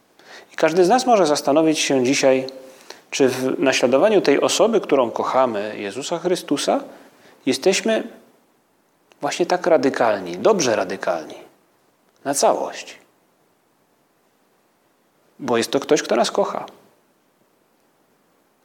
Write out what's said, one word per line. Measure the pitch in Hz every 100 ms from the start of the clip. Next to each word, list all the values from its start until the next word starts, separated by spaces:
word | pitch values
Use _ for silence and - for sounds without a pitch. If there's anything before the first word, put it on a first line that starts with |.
| _ _ - - -
I | -
każdy | 156 180
z | 180
nas | 247 254
może | 214 151
zastanowić | 143 143 151 160 151
się | - 135
dzisiaj, | 123 139 135 131 131 - - - - - _
czy | - 131
w | 127 131 -
naśladowaniu | 135 - 127 135 214 196
tej | 143 139
osoby, | 131 - 220 208
którą | - 135 117
kochamy, | 107 104 127 127 104 107 107
Jezusa | 101 98 139 165
Chrystusa, | 180 175 - 143 - 277 - - - _ _ _ 135
jesteśmy | 123 285 294 226 220 - - _ _ _ _ _ _ _ _ _ _
właśnie | 143 - 175
tak | 180 175
radykalni, | 156 160 139 113 98 90 87
dobrze | 151 196 127 104
radykalni, | 90 98 - 85 - - - _ _ _ _ _ _ _
na | 139
całość. | 143 214 82 67 - - - _ _ _ _ _ _ _ _ _ _ _ _ _ _ _ _ _ _ _ _ _ _ _ -
Bo | 123 117
jest | 113
to | 135
ktoś, | - 156
kto | - 233
nas | 208
kocha. | - 190 - - - _ _ _ _ _ _ _ _ _ _ _ _ _ _ _ _ _ _